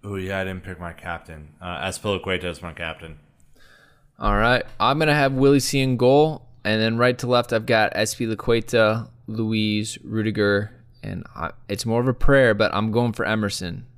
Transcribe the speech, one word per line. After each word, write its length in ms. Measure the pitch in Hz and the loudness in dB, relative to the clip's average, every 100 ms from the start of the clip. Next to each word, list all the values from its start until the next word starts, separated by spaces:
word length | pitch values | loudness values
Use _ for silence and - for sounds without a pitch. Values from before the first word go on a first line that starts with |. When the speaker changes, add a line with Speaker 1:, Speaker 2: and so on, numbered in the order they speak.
Speaker 1:
Oh, 120 | 101 98 | -8 -8
yeah, 260 | 92 98 | -4 -4
I 20 | |
didn't 200 | 95 92 | -4 -8
pick 160 | 95 87 | -12 -12
my 120 | 87 | -12
captain. 600 | 82 90 85 - 80 76 _ | -12 -10 -12 -12 -20 -20 _
Uh, 260 | 90 87 95 | -12 -8 -8
Azpilicueta 560 | - 107 95 - 92 | -6 -4 -4 -2 -4
is 180 | 90 80 | -4 -10
my 120 | 87 | -12
captain. 440 | 76 82 78 80 76 _ _ - _ - _ _ _ _ _ | -10 -10 -10 -16 -20 _ _ -20 _ -20 _ _ _ _ _
Speaker 2:
All 160 | 104 104 | -2 2
right, 280 | 113 123 - - | 2 2 -2 -2
I'm 180 | 113 147 | 0 2
gonna 160 | 156 | 2
have 200 | 147 139 | 2 2
Willy 260 | 135 139 143 | 4 4 4
C 220 | 127 135 | 2 0
in 160 | 131 120 | 0 2
goal, 480 | 123 139 156 151 - - | 4 6 4 0 -14 -8
and 180 | 104 110 | -2 0
then 160 | 110 113 | 0 2
right 200 | 123 123 | 2 2
to 80 | 120 | 0
left, 240 | 123 117 | 0 2
I've 140 | 117 110 | -2 2
got 280 | 113 107 - | 2 2 0
Azpilicueta, 1120 | 110 - 113 110 - 117 113 117 107 113 113 - - | -4 -2 -4 -4 0 0 2 2 2 2 -6 -16 -12
Luiz, 720 | 110 110 113 107 107 107 - | -6 -2 0 0 0 -4 -10
Rudiger, 680 | - 110 107 104 101 101 107 - - - | -6 -4 -2 0 2 2 0 -12 -20 -16
and 220 | 104 92 - - | -10 -10 -12 -10
I, 160 | 82 - - | -10 -10 -8
it's 180 | 101 113 | -6 -2
more 140 | 117 | 0
of 80 | 123 | 0
a 60 | |
prayer, 400 | 127 - 139 127 | 4 6 6 6
but 200 | 104 110 | 4 2
I'm 180 | 95 110 | 0 0
going 200 | 110 120 | 0 0
for 140 | 110 101 | -2 -2
Emerson. 600 | 110 104 - 90 101 117 | -2 -2 -4 -8 -10 -16